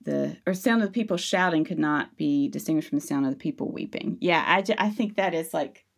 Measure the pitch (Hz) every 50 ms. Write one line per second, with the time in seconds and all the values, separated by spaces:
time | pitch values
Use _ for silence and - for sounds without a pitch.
0 | - 151 143 139 139 143 160 - _ 185 190 185 - 240 233 226 214 196 - 240
1 | 214 214 185 175 - - - 185 185 185 170 156 156 - 180 156 156 151 151 147
2 | - - - - 156 147 143 143 139 143 - 139 - - 160 156 151 - - 147
3 | - - 143 139 139 131 135 135 - 160 - - - - - - - - - -
4 | - - - - - 180 170 160 - - 170 196 190 220 214 - 196 214 208 -
5 | 226 208 - 202 190 185 170 165 165 - - 160 143 - - - _ _ _